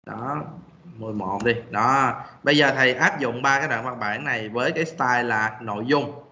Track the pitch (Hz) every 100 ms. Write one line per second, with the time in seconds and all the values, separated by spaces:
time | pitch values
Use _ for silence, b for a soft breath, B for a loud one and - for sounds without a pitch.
0 | - 104 123 147 - - - - - 113
1 | 110 104 92 101 117 113 - 104 120 135
2 | 127 - B B 143 147 143 131 131 127
3 | 170 165 127 120 135 139 151 117 123 120
4 | 107 107 147 120 107 117 135 165 160 -
5 | 127 123 120 110 107 - 117 104 120 156
6 | - - -